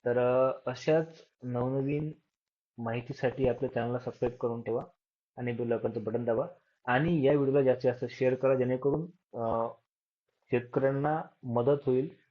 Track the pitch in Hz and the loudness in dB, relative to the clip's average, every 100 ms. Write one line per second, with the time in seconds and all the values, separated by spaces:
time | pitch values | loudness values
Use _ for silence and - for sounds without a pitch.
0 | 120 120 123 127 131 - - 120 - 160 | 0 2 4 4 2 0 -8 -4 2 2
1 | 160 - - _ 127 120 127 135 135 147 | 0 -12 -20 _ -6 -2 0 0 -2 -2
2 | 151 - _ _ _ _ _ - 117 117 | -4 -10 _ _ _ _ _ -8 -6 -6
3 | 120 135 127 127 123 120 127 120 117 123 | -6 -4 -4 0 -2 0 -4 -2 -4 -4
4 | - - 123 120 120 117 117 117 - _ | -6 -4 -4 -2 -4 -4 -4 -6 -6 _
5 | _ _ _ - 123 117 117 113 117 113 | _ _ _ -8 -6 -4 -2 -2 -2 -4
6 | 107 117 120 117 - - _ _ - 123 | -4 -2 0 0 -2 -10 _ _ -2 2
7 | 165 165 135 147 135 139 131 123 127 120 | 2 4 4 4 4 4 4 2 0 -2
8 | 120 - 131 127 135 131 127 127 139 151 | -8 0 0 2 2 2 2 0 0 -2
9 | 175 _ _ 123 113 113 117 - _ _ | -6 _ _ -6 -2 -2 -2 -6 _ _
10 | _ _ _ _ _ 123 120 127 135 139 | _ _ _ _ _ -2 0 0 2 2
11 | 147 143 139 _ 127 117 123 143 135 127 | 0 -2 -4 _ -4 0 2 2 2 0
12 | 160 - _ | 0 -8 _